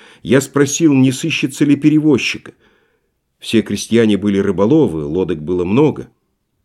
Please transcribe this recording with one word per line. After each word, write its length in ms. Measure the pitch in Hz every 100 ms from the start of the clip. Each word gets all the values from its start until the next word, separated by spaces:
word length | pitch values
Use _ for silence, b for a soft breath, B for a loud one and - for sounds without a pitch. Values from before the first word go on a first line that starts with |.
| b b
Я 200 | - 135
спросил, 520 | 135 143 139 - 160
не 200 | 135 131
сыщется 500 | 131 160 - 139 -
ли 140 | 147 143
перевозчика. 720 | 151 151 151 123 - - - - _ _ _ _ _ _ _ _
Все 220 | - 110
крестьяне 560 | 98 101 - 113 110 98
были 220 | 104 98
рыболовы, 680 | 98 90 107 156 120 80 73
лодок 360 | 87 87 80
было 220 | 76 90
много. 460 | 87 117 151 67 65 _ _ _ _ _